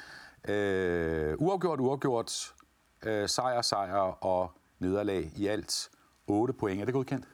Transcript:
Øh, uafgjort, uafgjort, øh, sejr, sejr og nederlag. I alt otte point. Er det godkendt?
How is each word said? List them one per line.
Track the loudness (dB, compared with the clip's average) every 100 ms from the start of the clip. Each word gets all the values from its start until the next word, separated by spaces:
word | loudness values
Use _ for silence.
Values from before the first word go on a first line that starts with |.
| -18 -18 -20 -12 -4
Øh, | 0 2 2 2 2 2 2 0 0
uafgjort, | 0 2 0 2
uafgjort, | 0 2 2 0 -2 -6 -8 -14 _ _ _ _
øh, | -2 0 0
sejr, | 0 2 0
sejr | 2 0 0 2 2 0 0
og | 2 0 -6 _ -4
nederlag. | 0 2 2 0 -2 -4
I | -2
alt | -2 -2 -6 -6 _ _ _ 0
otte | 2 2
point. | 0 -2 0
Er | 0
det |
godkendt? | -2 -2 -4 -6